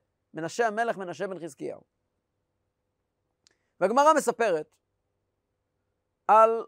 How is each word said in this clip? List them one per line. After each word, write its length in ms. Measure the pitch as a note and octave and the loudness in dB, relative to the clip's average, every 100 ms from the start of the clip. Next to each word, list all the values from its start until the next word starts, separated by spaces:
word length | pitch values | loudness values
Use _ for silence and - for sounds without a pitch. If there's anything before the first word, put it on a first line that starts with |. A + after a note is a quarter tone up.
| _ _ _ | _ _ _
מנשה 320 | D#3 D#3+ - A#3 | -12 -10 -4 -4
המלך, 300 | G#3 A#3 F3+ | -2 -4 -6
מנשה 300 | F#3 D3+ G3 | -8 -8 -10
בן 180 | F3+ | -10
חזקיהו. 380 | D#3+ C3+ D3 - _ _ _ _ _ _ _ _ _ _ _ _ _ _ _ _ _ _ _ - | -14 -12 -14 -14 _ _ _ _ _ _ _ _ _ _ _ _ _ _ _ _ _ _ _ -4
והגמרא 340 | F#3 A#3+ D4 | -2 2 4
מספרת 600 | D#4 A#3 A3+ A3+ E3 D#3 _ _ _ _ _ _ _ _ _ _ _ _ _ _ _ - | 4 0 -2 0 -2 -6 _ _ _ _ _ _ _ _ _ _ _ _ _ _ _ 2
על 380 | G#3+ A3 A3+ | 6 6 2